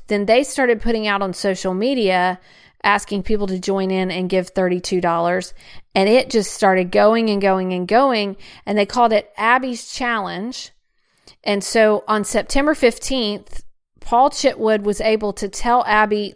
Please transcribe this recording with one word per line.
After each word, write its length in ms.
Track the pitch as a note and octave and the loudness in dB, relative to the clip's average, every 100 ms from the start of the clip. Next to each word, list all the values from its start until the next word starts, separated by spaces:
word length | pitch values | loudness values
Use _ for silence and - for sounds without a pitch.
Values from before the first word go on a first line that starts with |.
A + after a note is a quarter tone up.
| - | -4
Then 180 | G#3 G3+ | -2 2
they 180 | A#3+ | 2
started 380 | C#4+ - B3+ A3+ | 2 0 0 2
putting 240 | A#3+ A3+ G#3+ | 0 -2 -2
out 160 | G3 | -2
on 120 | G3 | -2
social 400 | F3 G3+ F#3 F#3+ | -4 -2 -2 -2
media, 640 | F#3 A#3+ C4 G3 F#3 F3+ F3+ _ _ _ _ | -2 -2 0 2 2 0 -2 _ _ _ _
asking 400 | - G#3 - G3+ | 0 0 0 -6
people 240 | F#3+ G#3+ G3 | 0 0 -2
to 120 | F#3 | -4
join 320 | F#3+ G3 F#3+ | -4 -2 0
in 180 | F#3+ F#3 | -2 -2
and 200 | F3+ F#3 | -4 -2
give 200 | F#3 F3+ | -2 -2
thirty-two 520 | - F3+ F3+ - F3+ | 0 0 0 -2 -2
dollars. 520 | F3 E3+ E3+ F#3 F3+ - - - - | 0 0 0 -2 -6 -14 -18 -20 -6
And 140 | F#3+ G3 | 0 4
it 220 | G#3+ - | 4 2
just 240 | A3+ F#3+ | -2 -2
started 360 | - G3+ F#3 F3+ | 0 2 2 2
going 400 | G3+ G#3 A3+ A3+ | 4 4 4 0
and 120 | G3+ | 0
going 320 | G3 F#3+ F#3 | 0 0 -2
and 120 | F3+ F3+ | -4 0
going. 520 | A3 C#4 A3+ G3+ G3 - - - | 2 4 2 -2 -8 -16 -14 -4
And 120 | G3+ | 0
they 80 | G3+ | 0
called 260 | B3 A#3 | 2 2
it 180 | G#3+ - - | 2 -2 -4
Abby's 560 | A3 B3+ C4 A#3 - | 2 2 0 -8 -10
Challenge. 800 | - B3 A3+ F#3 F3 A3+ - - _ _ _ _ _ _ _ | -6 -4 -4 -4 -6 -8 -10 -16 _ _ _ _ _ _ _
And 180 | - G3+ | -4 -4
so 440 | - A3+ G#3+ G#3 - | 0 2 4 2 0
on 160 | A3 | -2
September 500 | - A3 - C#4 D4 | -2 -4 0 0 2
fifteenth, 920 | D4 A#3+ - - C4 G#3+ G#3 - - - - _ _ | 2 2 2 -4 -4 -4 -6 -8 -10 -10 -18 _ _
Paul 300 | - A#3 C#4 | -2 2 2
Chitwood 540 | - C4+ - A3 G#3+ | 2 -2 0 0 0
was 180 | G3+ G3+ | 0 -2
able 320 | A3 A3 G#3 | 0 0 -2
to 160 | G3 G3 | -6 -8
tell 340 | - B3 B3 - | -4 0 2 2
Abby 480 | G#3+ G#3+ G#3 G3+ | 2 2 0 -4